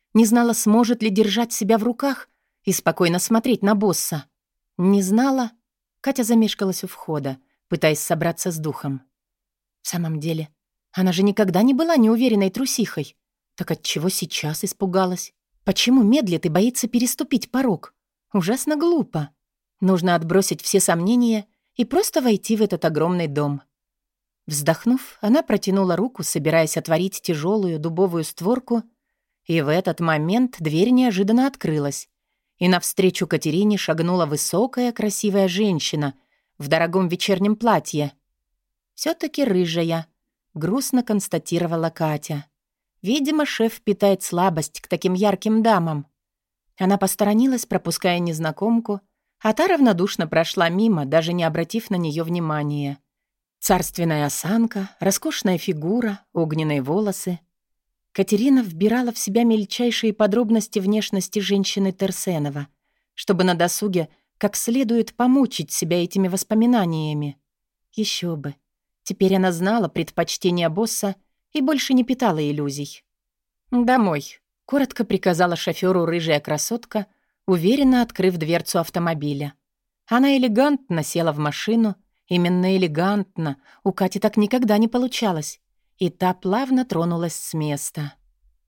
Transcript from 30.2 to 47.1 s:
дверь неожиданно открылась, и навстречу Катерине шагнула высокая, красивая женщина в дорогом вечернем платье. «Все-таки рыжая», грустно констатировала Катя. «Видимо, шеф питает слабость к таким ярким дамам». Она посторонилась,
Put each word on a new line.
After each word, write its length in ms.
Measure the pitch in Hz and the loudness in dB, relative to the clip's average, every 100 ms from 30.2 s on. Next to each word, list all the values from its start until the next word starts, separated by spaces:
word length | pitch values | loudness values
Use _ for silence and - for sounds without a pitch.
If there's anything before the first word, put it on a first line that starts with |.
| 156 226 254 - | 0 0 0 -2
дверь 300 | 156 156 220 | -2 2 4
неожиданно 580 | 254 254 190 202 233 269 | 4 2 0 2 2 2
открылась, 640 | 269 - 151 143 - - _ _ _ _ - | -2 -4 -2 -4 -6 -14 _ _ _ _ -2
и 100 | 180 | 2
навстречу 600 | 180 - - 185 175 170 | 2 0 2 2 2 -2
Катерине 500 | 165 160 165 208 202 | -2 -2 0 0 0
шагнула 480 | - 160 170 180 156 | -2 -2 0 0 0
высокая, 640 | 147 - 170 254 247 247 | -2 -2 -2 -2 -2 -4
красивая 560 | 233 214 - 214 196 190 | -2 -4 -2 -2 2 0
женщина 680 | 180 214 160 - 151 143 - _ _ _ - | 2 0 0 -2 -4 -4 -6 _ _ _ -12
в 100 | 143 | 0
дорогом 400 | 160 165 185 180 | 0 2 0 0
вечернем 480 | 180 - 190 202 214 | -2 -2 0 0 0
платье. 580 | 226 175 - 147 143 _ _ _ _ _ _ _ _ - | 2 2 0 -4 -4 _ _ _ _ _ _ _ _ -8
«Все-таки 480 | 302 339 339 - | -6 -4 -6 -2
рыжая», 640 | 262 185 170 170 170 165 160 _ _ _ _ | 0 2 0 0 -2 -2 -6 _ _ _ _
грустно 500 | 160 160 247 269 254 | -6 -2 -2 0 -2
констатировала 840 | 247 208 - 165 - 170 170 165 160 | 0 -2 -2 -6 -2 -2 -2 -2 -4
Катя. 560 | 160 160 147 - 147 - _ _ _ _ _ | -2 -2 -2 -6 -8 -10 _ _ _ _ _
«Видимо, 420 | 185 294 277 311 285 | -2 0 0 0 -2
шеф 360 | - 226 - | 0 -2 -2
питает 420 | - 196 202 190 | -4 0 2 2
слабость 580 | - 175 185 160 - - | -2 0 0 0 -6 -10
к 60 | - | -8
таким 260 | 170 185 | -2 0
ярким 480 | 185 208 196 214 220 | 2 2 2 0 2
дамам». 460 | 226 196 165 151 - _ _ _ _ _ _ - | 4 2 0 -4 -8 _ _ _ _ _ _ -2
Она 180 | 190 196 | 2 2
посторонилась, 680 | 190 | 0